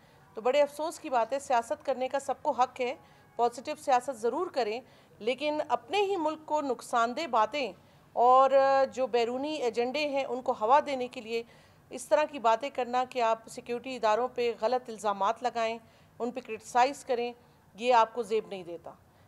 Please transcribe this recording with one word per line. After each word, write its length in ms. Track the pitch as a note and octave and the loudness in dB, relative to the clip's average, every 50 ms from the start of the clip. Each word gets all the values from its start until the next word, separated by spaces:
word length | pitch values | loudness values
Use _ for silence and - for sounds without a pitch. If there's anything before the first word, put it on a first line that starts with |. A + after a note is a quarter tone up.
| _ _ _ _ _ _ - | _ _ _ _ _ _ -16
तो 60 | A3+ | -4
बड़े 200 | G#3 B3 C4 C#4+ | -2 2 4 4
अफसोस 380 | C#4+ C#4+ C#4+ - D4+ E4 E4 - | 4 2 0 -4 -6 -6 -6 -8
की 100 | - D#4 | -8 -2
बात 240 | C4 A#3+ A3+ A3 C4+ | 0 0 0 0 -2
है। 60 | C#4 | -6
सियासत 420 | - - C4+ A#3 A#3 - D4+ D4 | -2 0 0 0 0 -2 -6 -6
करने 260 | - - B3+ A#3 B3+ B3+ | -4 -4 -4 -2 -2 -4
का 120 | - C#4 | -4 -4
सबको 320 | C4+ - B3+ - - D4+ | -4 -4 -6 -4 -2 -2
हक़ 300 | C4 A3 B3+ B3+ C4 - | 0 2 0 0 0 -2
है, 160 | B3+ A#3+ D4 D#4+ - - - - _ _ _ - | -4 -4 -4 -6 -12 -20 -20 -20 _ _ _ 0
positive 360 | A#3 A#3+ A#3+ C#4 A#3+ D4+ D4+ | 0 0 0 -4 -8 -8 -10
सियासत 380 | - - - C4 B3 B3 - C4+ | -6 -2 0 0 0 0 -2 -6
ज़रूर 360 | A3 G#3 A#3+ A#3+ D4+ F#4 F4+ | -4 -2 -2 -2 -2 -4 -4
करें, 320 | - C#4+ A#3 G#3 G#3+ B3 C4 - - - _ _ _ - | -2 -2 -2 -2 -4 -6 -10 -14 -20 -20 _ _ _ -6
लेकिन 380 | G#3 A3 B3+ B3 D4 D4+ D4+ D4+ | -4 -4 -2 -2 -2 -2 -2 -2
अपने 420 | D4 - B3 B3 - - - G4+ | -2 -2 -2 -2 -2 -2 0 0
ही 140 | G#4 F#4+ G4+ F#4 | 0 0 0 0
मुल्क 280 | D#4 D4+ D#4 D#4 - - | -2 -2 -4 -4 -6 -4
को 140 | D4+ D4+ | -2 -2
नुकसानदेह 640 | D4 C#4 A#3+ - - - - B3 A#3 A#3 B3 B3+ E4 D#4+ | -2 -2 -4 -6 -6 -2 0 0 0 0 0 -4 -4 0
बातें 460 | A#3 A3+ G#3+ - - D4 C4+ G#3 F3 - - _ _ _ _ _ _ | 2 2 2 2 0 -2 -4 -4 -6 -10 -18 _ _ _ _ _ _
और 360 | - A#3 B3 B3+ C4 C4+ C4+ C4 C#4 C4+ C4+ C4+ C4+ C4+ | 2 6 6 8 8 8 6 6 6 6 6 4 4 2
जो 220 | C4 G3 - C4 A#3+ | 2 0 -2 -4 0
बैरूनी 480 | G3 A#3+ A#3 A3+ B3 B3+ C4+ D4+ D#4 | 0 0 0 0 -2 -4 -4 -4 -4
एजेंडे 520 | D4+ C4 A#3+ G#3+ A3+ A#3+ B3 B3 D4 D4+ D4 | -4 -4 -2 -2 -2 -2 -2 -2 -2 -2 -2
हैं 180 | C4+ C#4 C4+ | -2 -2 -2
उनको 260 | - A#3+ B3+ B3+ C4 | -2 -6 -4 -4 -4
हवा 280 | A#3+ G3 G#3+ A3 B3+ D4+ | -2 0 2 4 4 4
देने 280 | - C#4+ C#4 C4 B3 B3 | 4 2 -2 -4 -6 -6
के 140 | - B3+ | -8 -12
लिए 240 | A3 A3 A#3 A3+ A#3 - - - - - _ _ _ _ | -10 -6 -6 -6 -6 -8 -14 -20 -20 -20 _ _ _ _
इस 180 | - - - - | -14 -14 -2 2
तरह 160 | D#4 D4 D4+ | 2 2 2
की 140 | D4 D4 C#4+ | 0 -2 0
बातें 300 | A3 A#3 A3+ A3+ C#4 C#4 | 2 2 2 2 0 -4
करना 320 | - - B3 A#3 A#3+ B3 B3+ | -4 -4 -4 -2 -2 -2 -2
कि 140 | B3 - B3+ | -2 -2 0
आप 280 | A#3 A3+ A3+ A3+ - A#3 | 0 0 0 0 -4 -10
सिक्योरिटी 480 | - - A#3 - A#3+ A#3+ A#3 C4 C4 | -16 -14 -10 -8 -8 -8 -6 -8 -6
इदारों 320 | A#3+ A3+ G#3+ G#3+ A3 B3 B3 | -2 0 2 2 2 0 -2
पे 240 | B3 - A#3+ A#3 A3+ - | -2 -2 -2 -2 -2 -2
गलत 280 | A3 A3+ B3+ B3 B3 - | 0 0 0 0 -2 -6
इल्ज़ामात 540 | A3+ G#3 G#3 G#3+ G3+ G3 G3 G3+ A3+ A#3 B3+ | -10 -6 -4 -4 -2 0 0 0 0 -2 -4
लगाएं, 360 | A#3+ A3 A#3 A3+ A3 A3+ A#3 - - _ _ - _ _ - | -4 -2 -2 -2 -2 -4 -6 -10 -16 _ _ -20 _ _ -8
उन 120 | A3+ B3 | -8 -6
पे 100 | B3 B3+ | -6 -8
क्रिटिसाइज़ 640 | - - A3 G#3 - - - B3 B3 C#4 C#4+ - - | -10 -10 -12 -12 -12 -2 2 4 4 4 2 -2 -4
करें, 280 | - B3+ A3+ A#3+ A#3+ A#3+ - - _ _ _ _ _ - | -4 -2 -2 -2 -4 -8 -12 -18 _ _ _ _ _ -12
ये 160 | F#3 A3+ B3 | -4 2 4
आपको 320 | B3+ A#3 A3+ A3 - A#3+ A#3 | 6 6 6 4 2 -4 -4
ज़ेब 260 | F#3+ A3 G#3+ G#3+ F3 | -2 -2 -2 -2 -4
नहीं 140 | F#3+ F#3+ F3+ | -8 -12 -12
देता। 340 | E3 F3 D#3+ - D3 - - _ _ _ _ _ | -12 -14 -14 -14 -16 -20 -20 _ _ _ _ _